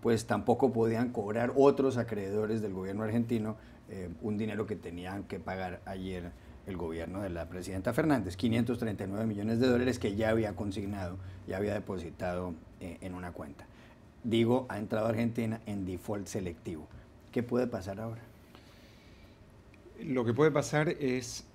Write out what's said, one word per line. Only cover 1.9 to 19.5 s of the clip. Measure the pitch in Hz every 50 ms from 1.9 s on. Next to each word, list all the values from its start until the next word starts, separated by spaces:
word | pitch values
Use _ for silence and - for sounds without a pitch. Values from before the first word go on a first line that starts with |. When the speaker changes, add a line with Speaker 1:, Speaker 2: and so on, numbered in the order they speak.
| 120 120
Speaker 1:
acreedores | 113 117 117 101 98 95 98 107 107 107 110 113
del | 104 104 95
gobierno | 92 92 95 98 101 110
argentino, | 110 107 120 117 117 123 113 107 110 110 - - - - - - -
eh, | - 95 90 - 165 -
un | - 107 107 104
dinero | 113 - 104 - 110
que | 113 110 90
tenían | - 87 85 87 90 90 95 101 92
que | - - 92
pagar | 87 - 95 95 92 90 90 90 -
ayer | - 95 95 92 95 92 90 87 87 87 - - - - - - -
el | 98 87
gobierno | 85 82 80 82 82 82 90 95
de | 104 98
la | 85 82 82 82
presidenta | 85 90 87 95 92 95 92 120
Fernández, | 117 160 156 156 147 127 101 90 90 -
quinientos | - 120 110 117 120 120 123 120
treinta | 120 113 104 95 104
y | 95
nueve | 98 101 110
millones | 110 107 101 104 110 113 113
de | 127 131
dólares | 123 120 123 127 120 120
que | - 110 101
ya | 104 110 110
había | 110 113 113 104 98
consignado, | - 110 101 95 110 101 95 101 101 92 87 92 92 92 92 - - - -
ya | 95 92
había | 104 101 104
depositado, | 104 - - 104 92 82 82 76 - - 90 90 90 90 90 85 80 - - - -
eh, | 90 92 85 -
en | - 95 90
una | 90 90 90
cuenta. | 87 - - 73 - - - - - - - - - - - - - - -
Digo, | 120 104 113 117 113 120 127 131 -
ha | - 104
entrado | 107 98 - 110 107 113
Argentina | 113 107 117 117 113 120 117 110 110 113 - 107
en | 104 101 95
default | 92 92 90 - - 107 101 98 -
selectivo. | - 110 92 90 85 - - - 87 78 76 - - - - - - - - -
¿Qué | - 123 117
puede | 113 120 117 127 120
pasar | 113 104 92 92 98 98
ahora? | 110 117 117 113 - - - - - - - - - - - - - - - - - - - - - - - - - -